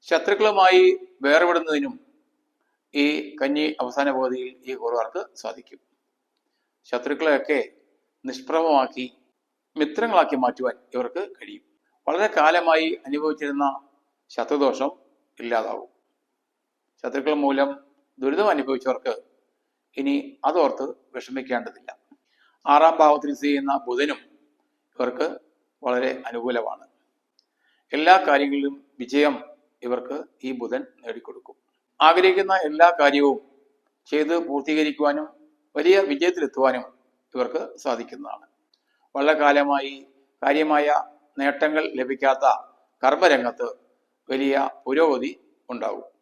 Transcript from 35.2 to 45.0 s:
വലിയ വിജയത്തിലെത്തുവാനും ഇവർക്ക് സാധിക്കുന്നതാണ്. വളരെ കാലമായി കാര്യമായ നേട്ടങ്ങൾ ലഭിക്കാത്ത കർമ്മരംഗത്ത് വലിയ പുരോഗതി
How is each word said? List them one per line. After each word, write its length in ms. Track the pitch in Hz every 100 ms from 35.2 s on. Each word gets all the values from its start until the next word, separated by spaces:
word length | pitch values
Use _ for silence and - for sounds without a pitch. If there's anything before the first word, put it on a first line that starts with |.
| 156 _ _ _ _ -
വലിയ 240 | 151 196
വിജയത്തിലെത്തുവാനും 840 | 196 143 175 170 143 135 131 127 123 _ _ _ _ 127
ഇവർക്ക് 420 | 120 156 - -
സാധിക്കുന്നതാണ്. 680 | 135 117 120 127 143 - _ _ _ _ _ _ _ 139
വളരെ 180 | 143
കാലമായി 720 | 156 147 143 143 139 139 139 - _ _ _
കാര്യമായ 440 | 139 147 156 151 147 147 - _ _ -
നേട്ടങ്ങൾ 440 | 139 139 151 156 156 127
ലഭിക്കാത്ത 460 | 127 135 135 127 135 107 - _ _ _
കർമ്മരംഗത്ത് 640 | 131 143 185 139 120 117 120 - _ _ _ _ _
വലിയ 400 | 131 139 135 139 - -
പുരോഗതി 460 | 139